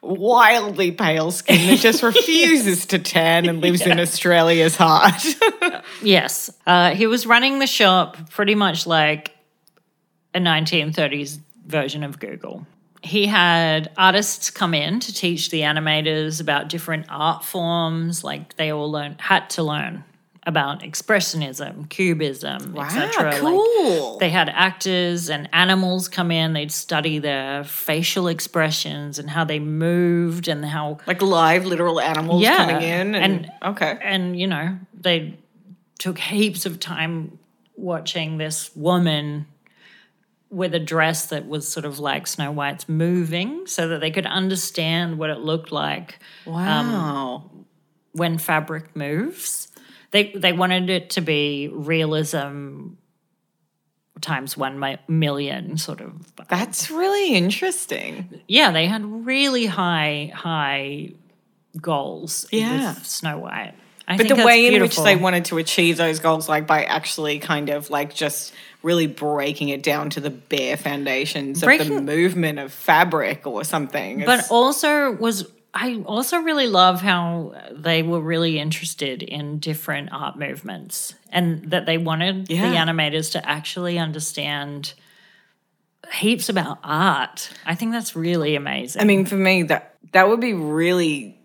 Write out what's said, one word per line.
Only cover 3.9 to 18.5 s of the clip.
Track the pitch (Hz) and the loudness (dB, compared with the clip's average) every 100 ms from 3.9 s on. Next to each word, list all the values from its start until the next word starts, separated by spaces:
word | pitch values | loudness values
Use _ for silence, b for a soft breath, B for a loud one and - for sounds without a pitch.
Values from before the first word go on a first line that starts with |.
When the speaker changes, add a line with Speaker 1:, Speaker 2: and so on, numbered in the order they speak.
| 165 | 4
Speaker 2:
Yeah. | |
Speaker 1:
Australia's | 175 - 175 170 165 170 160 160 | 2 0 4 6 6 6 4 6
heart. | 165 156 202 - 311 285 453 - | 6 8 8 6 -2 2 2 4
<laughs> | 349 - - - | -2 -2 -12 -4
Speaker 2:
Yes. | 214 185 127 - - - - | 4 4 4 -4 -8 -8 4
Uh, | 180 175 170 | 6 6 4
he | 220 | 2
was | 240 226 | 2 4
running | 233 262 277 | 4 6 0
the | 269 | 0
shop | - 208 185 170 - 160 | 4 6 6 2 -4 -14
pretty | - 202 214 | -2 2 4
much | 196 160 175 | 2 0 0
like | 165 151 151 - _ _ _ _ _ _ _ _ _ _ | 2 2 0 -6 _ _ _ _ _ _ _ _ _ _
a | 180 | -2
nineteen | 180 156 156 165 151 | 0 2 2 0 0
thirties | 156 147 143 143 151 - _ - | 0 -2 -2 -8 -12 -18 _ -4
version | 156 139 147 | -2 -2 -6
of | 143 139 | -8 -10
Google. | 107 - - - - _ _ _ | -12 -12 -14 -16 -16 _ _ _
He | 165 190 202 | -6 0 2
had | 208 175 170 165 156 156 - | 4 6 4 4 0 -2 4
artists | 185 190 208 - - | 4 4 0 -4 -8
come | - 185 | -4 0
in | 156 151 214 | 0 0 -4
to | 247 | -4
teach | 202 180 170 - | -4 -2 -2 -2
the | 165 | -2
animators | 151 151 156 156 156 156 156 156 | 0 0 0 0 0 0 -2 -4
about | 147 143 156 | -2 -2 -2
different | 165 160 156 156 | -8 -6 -6 -6
art | 147 156 160 - | -2 -2 -2 -4
forms. | 185 170 170 165 165 165 170 | -4 -2 0 0 -2 -4 -4
Like, | - 147 160 | -6 -10 -12